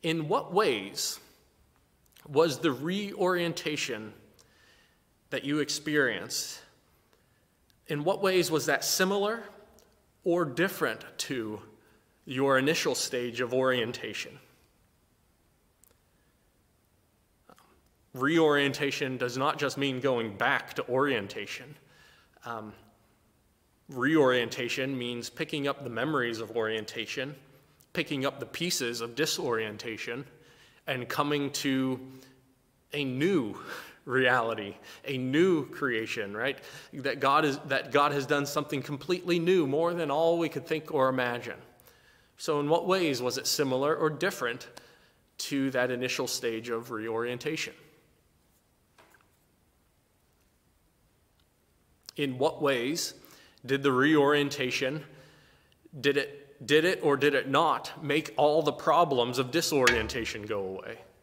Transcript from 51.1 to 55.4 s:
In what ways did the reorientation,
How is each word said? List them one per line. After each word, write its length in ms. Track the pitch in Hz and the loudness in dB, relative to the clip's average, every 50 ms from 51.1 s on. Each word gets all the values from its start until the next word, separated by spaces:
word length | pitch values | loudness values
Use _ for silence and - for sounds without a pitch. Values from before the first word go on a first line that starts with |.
| _ _ _ _ _ _ _ _ _ _ _ _ _ _ _ _ _ _ _ - - | _ _ _ _ _ _ _ _ _ _ _ _ _ _ _ _ _ _ _ -18 -6
In 200 | - 147 139 127 | -4 -4 -2 0
what 240 | 123 131 160 - - | 0 0 0 0 2
ways 540 | 156 143 139 123 117 131 156 170 - - - - - - - - - - _ _ _ | 0 2 2 2 0 -2 -2 -4 -4 -6 -8 -14 -20 -20 -20 -20 -20 -20 _ _ _
did 180 | 123 135 139 139 | -2 -2 2 4
the 80 | 143 | 4
reorientation, 1120 | 131 123 135 147 160 151 143 139 147 147 143 139 135 - 135 127 120 - 135 131 143 156 147 - - - - - - - | 4 6 6 6 8 8 6 6 6 4 2 0 0 -2 -2 -2 0 0 -2 -2 -2 -4 -8 -12 -20 -20 -20 -20 -20 -20